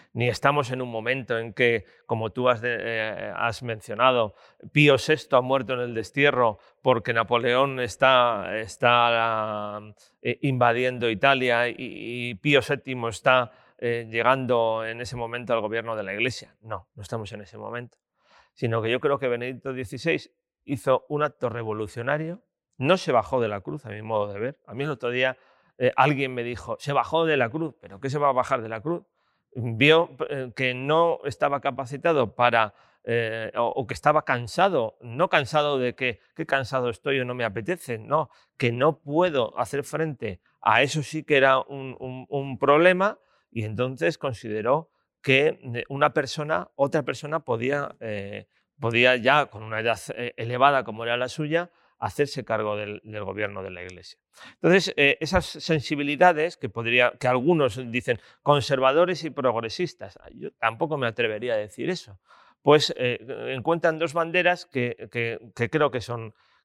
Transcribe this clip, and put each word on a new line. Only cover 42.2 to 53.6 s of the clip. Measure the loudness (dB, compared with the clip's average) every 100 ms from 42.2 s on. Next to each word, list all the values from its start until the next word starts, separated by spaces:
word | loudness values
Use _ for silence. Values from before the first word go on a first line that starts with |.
| -6
un | -6 -6 0
problema, | 4 6 6 4 0 -4 _ _ _
y | -8
entonces | -6 -4 -4 -2 -4 -2
consideró | -6 -6 -8 -4 0 0 -2 _ _ _
que, | 2 4 2 -2 -8
eh, | -10 -8
una | 0 2
persona, | 2 -4 -6 -4 -4 -4
otra | -2 0 0
persona | -4 -8 -6 -8
podía, | -4 -2 -2 -2 -6 -10
eh, | -10 -8 -10 -14 -16 _ _ _
podía | 0 4 6 6
ya, | 4 4 2
con | -8
una | -8 -4
edad, | -2 -2 -4
eh, | -8 -8 -8
elevada | -6 2 4 4
como | -2 -8
era | -4 -2
la | -4
suya, | -6 -2 -2 -4 _ _ _
hacerse | -6 -2 -2 -4
cargo | -4 -2 -2 -4
del, | -6 -10
del | -12 -10
gobierno | -8 -6 -6 -6